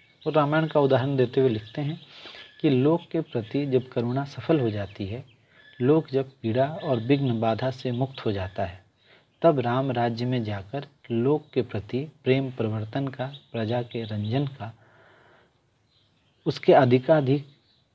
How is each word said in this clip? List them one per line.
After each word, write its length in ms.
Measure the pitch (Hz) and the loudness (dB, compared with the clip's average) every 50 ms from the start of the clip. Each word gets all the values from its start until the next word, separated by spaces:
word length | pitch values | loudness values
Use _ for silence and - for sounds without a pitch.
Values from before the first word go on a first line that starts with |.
| _ _ _ _ - | _ _ _ _ -6
वो 60 | 156 | 0
रामायण 360 | 147 151 143 143 151 156 160 | 2 2 2 2 2 0 0
का 120 | 156 - 151 | 2 2 2
उदाहरण 360 | 143 131 131 120 131 139 139 | 4 4 4 2 2 0 2
देते 260 | 131 123 117 - 139 | 2 2 2 2 2
हुए 80 | 131 131 | 2 2
लिखते 320 | 110 107 - - - 151 | 2 -2 -6 -8 -8 -6
हैं 200 | 143 143 165 - - - - - - - - - - - - - | -6 -6 -6 -8 -14 -20 -20 -20 -20 -18 -18 -20 -20 -20 -6 -2
कि 80 | - 151 | 0 2
लोक 320 | 135 127 131 151 165 170 - - | 4 4 4 4 2 0 -2 -4
के 100 | - 165 | -6 -6
प्रति 440 | 156 - - 120 107 - - 139 147 | -4 -4 -6 -6 -4 -4 -4 -2 0
जब 240 | 139 127 127 - - | 0 0 0 0 -2
करुणा 360 | - 127 117 120 123 139 143 | -2 -2 -2 0 -2 -4 -4
सफल 340 | 143 - 135 - - 165 147 | -6 -10 -6 0 0 2 2
हो 100 | 123 113 | 2 0
जाती 360 | 104 104 98 95 - - 104 | -2 -4 -6 -8 -8 -10 -8
है, 200 | 92 110 135 - - _ _ _ _ _ - - - - - | -8 -8 -10 -12 -16 _ _ _ _ _ -20 -20 -18 -6 0
लोक 280 | 123 135 156 160 156 - | 4 4 4 4 2 0
जब 200 | 127 135 131 - - _ | -2 -2 -2 -4 -8 _
पीड़ा 260 | - 110 110 127 135 | -4 0 2 2 0
और 320 | 147 160 180 - 156 131 113 | 0 -2 -4 -2 -2 0 0
विघ्न 400 | 110 120 143 139 139 127 113 110 | 2 2 2 2 2 0 0 0
बाधा 320 | 113 113 113 107 127 131 | 0 0 0 0 -2 -4
से 200 | 131 - - 131 | -6 -4 -6 -4
मुक्त 340 | 120 120 135 131 - - - | -2 -2 -4 -4 -6 -6 -4
हो 60 | 117 | -4
जाता 340 | 101 98 92 92 - - 98 | -2 -2 -4 -6 -6 -6 -6
है, 200 | 90 90 - _ _ _ _ _ _ _ _ _ _ _ _ | -6 -8 -12 _ _ _ _ _ _ _ _ _ _ _ _
तब 180 | - 170 156 131 | 4 4 4 4
राम 320 | 117 120 120 131 139 135 | 2 0 0 0 -2 -2
राज्य 340 | 117 120 120 120 117 113 123 | -2 0 0 -2 -2 -2 -2
में 180 | 127 127 123 110 | -2 -2 -2 -2
जाकर 440 | 107 104 98 95 - - 143 139 - _ _ - - | -4 -6 -8 -8 -10 -10 -10 -10 -12 _ _ -8 -4
लोक 340 | 117 113 120 139 151 151 - - - | -2 0 2 2 2 0 -2 -4 -4
के 80 | 131 | -4
प्रति 500 | 113 - - 104 - - 117 127 147 156 - _ - | -2 -2 -6 -8 -6 -6 -6 -6 -6 -8 -12 _ 0
प्रेम 280 | 127 131 135 135 127 | 0 0 2 0 -4
प्रवर्तन 560 | 127 - 113 107 110 107 107 110 - 139 139 | -4 -4 -4 -2 -2 -4 -6 -6 -6 -4 -4
का, 180 | 135 - - 127 135 - - - _ | -6 -6 -8 -8 -10 -10 -14 -16 _
प्रजा 300 | - 117 110 107 120 123 | -6 -6 -4 -2 -2 -4
के 220 | 120 117 - 117 113 | -4 -6 -8 -8 -6
रंजन 440 | 107 107 104 104 107 120 139 147 | -6 -6 -4 -2 -2 -2 -2 -2
का, 260 | 139 - - 104 113 - _ _ _ _ _ _ _ _ _ _ _ _ _ _ _ _ _ _ _ _ _ _ _ _ _ _ _ _ _ _ _ _ _ - | -2 -6 -10 -12 -14 -14 _ _ _ _ _ _ _ _ _ _ _ _ _ _ _ _ _ _ _ _ _ _ _ _ _ _ _ _ _ _ _ _ _ -4
उसके 280 | 160 139 - - 185 175 | -4 -4 2 4 6 6
अधिकाधिक 760 | 151 135 123 127 127 127 - 160 151 139 127 143 143 - - - _ _ _ _ _ _ _ | 8 8 6 4 4 4 4 4 4 4 2 0 0 -2 -8 -18 _ _ _ _ _ _ _